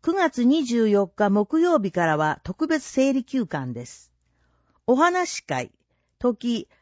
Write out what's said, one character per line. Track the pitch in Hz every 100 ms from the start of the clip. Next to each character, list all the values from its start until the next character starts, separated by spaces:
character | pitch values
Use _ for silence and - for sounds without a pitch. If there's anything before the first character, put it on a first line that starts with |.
九 | -
月 | 370 339 247
二 | 240 311
十 | 254 233 220
四 | 202 190
日 | - 208
木 | 202 208 320
曜 | 349 311
日 | 190
か | 175 165
ら | 151
は | 156 -
特 | - 180 311
別 | 311
生 | - - 269
理 | 269
休 | 240 262 208
館 | 151 127
で | 117 123
す。 | - _ _ _ _ _ _ _ _ -
お | 254
話 | 339 359 349 - -
会、 | 131 123 _ _ _ _ -
時、 | 247 220 240 226 - _